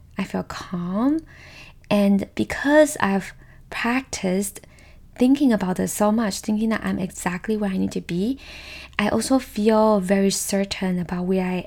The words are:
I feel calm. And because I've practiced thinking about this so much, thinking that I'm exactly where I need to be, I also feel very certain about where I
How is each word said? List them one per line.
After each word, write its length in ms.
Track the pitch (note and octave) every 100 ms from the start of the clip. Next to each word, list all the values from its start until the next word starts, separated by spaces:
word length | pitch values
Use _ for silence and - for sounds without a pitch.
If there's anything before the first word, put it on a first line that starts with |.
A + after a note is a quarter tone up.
| - -
I 60 |
feel 220 | F#3+ F#3+
calm. 760 | F3+ - - F3+ F3 G3 C4 D#4+ - - - - - - -
And 380 | G#3 G2+ G3 - -
because 600 | G#2+ - C#4 D4+ D4+ -
I've 320 | G3 G3 - - - - -
practiced 920 | - A#3 B3+ C4 - F#3+ F#3 G3+ - - - - - - -
thinking 360 | B3 C#4+ C#4
about 240 | G#3 F#3 F#3
this 160 | F#3
so 180 | - G#3
much, 260 | A3 A3 -
thinking 300 | - G#3+ A3+
that 160 | A3
I'm 140 | F#3 F#3+
exactly 580 | F#3 - - F3 - G#3+
where 140 | G3+
I 60 | F#3+
need 160 | G3
to 80 | F#3+
be, 380 | - E3+ G#3+ C4+ - - - - - -
I 100 | G#3
also 300 | A3+ - C4
feel 640 | C4 - G#3+ A3 A3 G#3
very 300 | F3+ G3 G3
certain 680 | F#3+ - G3 G3 - F#3+ F3+
about 260 | E3+ F3+
where 200 | F3+ F#3+
I 140 | F3+ F3+